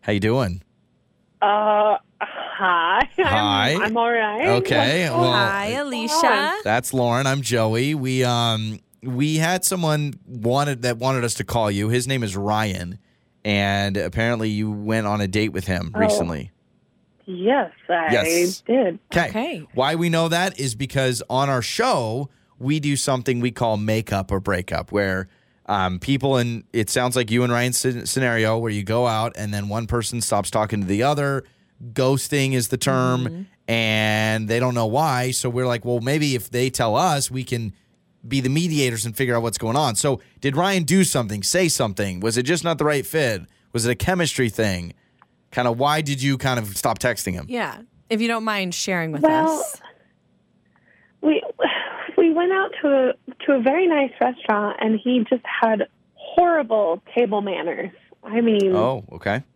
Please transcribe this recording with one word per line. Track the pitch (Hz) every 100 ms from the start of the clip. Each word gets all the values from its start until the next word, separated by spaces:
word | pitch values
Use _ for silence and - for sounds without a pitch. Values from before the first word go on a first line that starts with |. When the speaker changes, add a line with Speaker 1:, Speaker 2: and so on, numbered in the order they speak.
Speaker 1:
How | -
you | 104
doing? | 107 127 110 90 - _ _ _ _ _ _ _
Speaker 2:
Uh, | 208 208 214 208 214 208 _ _
hi. | 202 - - - 190 175 165 196
<laughs> | - -
I'm, | 339
Speaker 1:
Hi. | 110 104 101 110 160
Speaker 2:
I'm | 208 226
all | 233
right. | 233 214 214 330 -
Speaker 1:
Okay, | - 120 113 160 170
Speaker 2:
What's | 123
Speaker 1:
well, | 127
Speaker 3:
Hi, | 123 - 202 202
Speaker 2:
going | 247 294
Speaker 3:
Alicia. | 240 226 311 330
Speaker 2:
on? | 220 311 392
Speaker 1:
That's | 427 113 123
Lauren. | 131 120 117 135
I'm | 139
Joey. | 120 120 110 113 135 151
We, | 131 127
um, | 123 120 117 110 110 107 _ _
we | 123 123 151 156
had | 160 185
someone | - 185 160 151 147 - -
wanted, | 127 113 131 143 131
that | 123 117
wanted | 131 131
us | 120 -
to | 98
call | 120 107
you. | 98 107
His | 123 123
name | 135
is | 113 95
Ryan, | 101 107 110 92 87 101 _ _ _ _ 107
and | 101 101 101 101 98
apparently | 82 - 113 120 113
you | 104 107
went | 104 104 113 104
on | 104
a | 98
date | 104 110
with | - 85
him | 90 87 107
Speaker 2:
Oh. |
Speaker 1:
recently. | 107 202 85 78 - _ _ _ _ _ _ _ -
Speaker 2:
Yes, | 180 190 277 180 - -
I | 175 165
Speaker 1:
Yes. | - 160 170 175 190 -
Speaker 2:
did. | 247 208 - _
Speaker 1:
'Kay. | 170 165
Speaker 3:
Okay. | 214 285 233 151 120
Speaker 1:
Why | 135
we | 160 170
know | 165 165
that | 165 185 180
is | 135
because | 113 139 139 131 120 -
on | 127 139
our | 131
show, | 113 - 240 190 113 117 139 _ _ _
we | 127 156
do | 147 135
something | - 131 123 123
we | 123
call | 120 117 107
Makeup | 107 110 107 101 92
or | 98
Breakup, | 95 90 90 80 -
where, | 101 98 92 95 _ _ _ -
um, | 101 92 90
people, | - 135 135 135
and | 120 117 -
it | 117 104
sounds | - 123 127
like | 113
you | 117
and | 123
Ryan's | 120 123 120
sce-, | 131 120 -
scenario, | - 127 117 110 113
where | 117
you | 104
go | 98 113 123
out | 107 113 -
and | 104
then | 104 101
one | 107 110
person | 120 110 120
stops | - 104 98
talking | 110 107 107
to | 92
the | 101
other. | 131 147 143 139 - _ _ _ 120
Ghosting | 113 131 135 - 147 135
is | 131 117
the | 131
term, | - 131 127 127 123
Speaker 3:
Mm-hmm. | 170 196 _ -
Speaker 1:
and | 117 113 107 107 107 110 110 107
they | 113
don't | 127
know | 120 110
why. | 120 160 127 127
So | 127 127
we're | 120 127
like, | 120 117
"Well, | 120
maybe | 117 151 151
if | 127 -
they | 123 131
tell | 127 120 110
us, | 180 147 -
we | 127
can | 127 120 113 - _ _ _ _ 117
be | 135
the | 127
mediators | 143 175 156 131 117 113
and | 104
figure | 131 120
out |
what's | 117 104
going | 113 131
on." | 147 107
So | 147 127 - _
did | 139 135
Ryan | 185 196
do | 156 185
something, | 185 143 110 104
say | 92 175 180
something? | - 117 95 101 90
Was | 107 117
it |
just | 127 170
not | 170 156
the | 151
right | 147 -
fit? | 160 135 101 - _ _
Was | 120 113
it |
a | 123
chemistry | - 185 160 - 123
thing? | - 110 92 85 - _ _ _ _ _
Kinda | - 123
why | 117 143 156
did | 151 139
you | 135 135
kind | 135 123
of | 107 95
stop | 123 110
texting | 123 113 -
him? | 87 -
Speaker 3:
Yeah, | 247 180 - 226 _ _
if | 220
you | 233
don't | 226
mind | 220 208 185 170
sharing | - 180 160
with | 147
Speaker 2:
Well, | 311 311 320 311
Speaker 3:
us. | 622 587 - - _ _ _ _ _ _ _ _ _ _ _ _
Speaker 2:
we, | 311 311 - - - - - - - -
we | 339
went | 320 349
out | 381 392 -
to | 302
a, | 277 254 - - - -
to |
a | 277
very | 233 311 370
nice | 302 269 -
restaurant, | 247 247 - 208 208 208
and | 220 220
he | 247 254 220
just | 254 - -
had | 226 220 - _ _
horrible | _ - - 349 330 233 220 196 175 - -
table | 240 208
manners. | 202 170 160 127 185 - _ -
I | - 220
mean, | 233 208 196 185
Speaker 1:
Oh, | 117 127 101
okay. | - 101 107 -